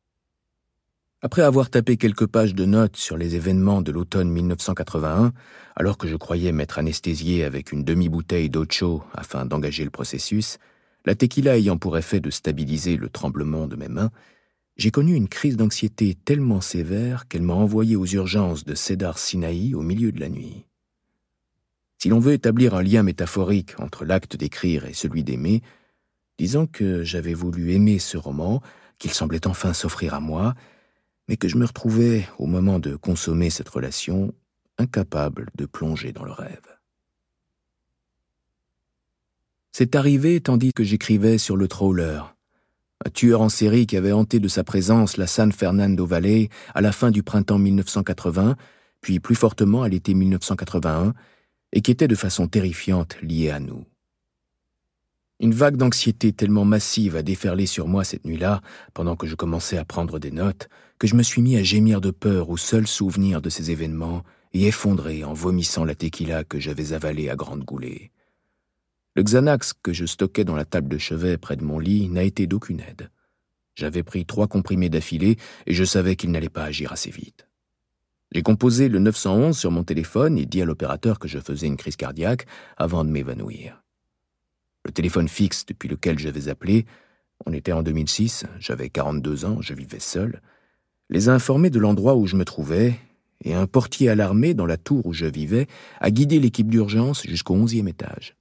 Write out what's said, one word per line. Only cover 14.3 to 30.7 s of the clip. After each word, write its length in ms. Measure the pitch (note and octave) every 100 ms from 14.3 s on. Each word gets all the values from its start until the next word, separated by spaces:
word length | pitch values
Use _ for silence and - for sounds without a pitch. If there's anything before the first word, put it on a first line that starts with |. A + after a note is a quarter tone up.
| _ _ _ _ -
j'ai 160 | G#2+
connu 220 | C#3+ D#3
une 140 | D#3+ G2
crise 280 | - D3 A2+
d'anxiété 580 | A2 - G#2+ - G#2
tellement 480 | F2 - C#3+ B2+ G2
sévère 640 | - F2+ D#2+ G2+ B2 B2 -
qu'elle 160 | E2+
m'a 120 | F2
envoyé 420 | F2+ G#2+ A2 A2+ G#2
aux 100 | F#2
urgences 580 | G2 F#2 G#2 F#2 D#2
de 120 | D2 D2
Cedar 420 | - F#2 F#2 E2
Sinai 560 | - F#2 E2 E2+ A#2+
au 80 | G2+
milieu 300 | D#2+ G#2 A#2
de 80 | -
la 100 | C#2+
nuit. 340 | - - G2 - _ _ _ _ _ _ _ _ _ _ _ _ _
Si 80 | -
l'on 120 | A2+
veut 120 | C3
établir 420 | D3 A#2 A2+ B2 F#2+
un 60 |
lien 200 | F#2+ A2
métaphorique 720 | F#2+ E2 F2 G2+ F2+ G2+ - -
entre 240 | - -
l'acte 320 | D2+ F#2 - -
d'écrire 500 | D2 - F2+ D2+ C2+
et 80 |
celui 300 | - - -
d'aimer, 380 | C2 B1+ D#2 A2+ - _ _ _ _ _ _ -
disons 300 | F2+ C#3+ D#3+
que 340 | - G2 F2
j'avais 320 | E2 F2 E2
voulu 380 | E2 F2+ F2 E2+
aimer 260 | F#2+ G#2+ G2
ce 180 | - E2+
roman, 460 | - C#2+ F2 B2+ - - _ _
qu'il 100 | -
semblait 380 | - D#2 D#2+ F#2
enfin 240 | F2+ F#2
s'offrir 420 | E2+ E2+ - E2
à 60 | D2
moi, 340 | D#2 D#2+ A2+ B2 -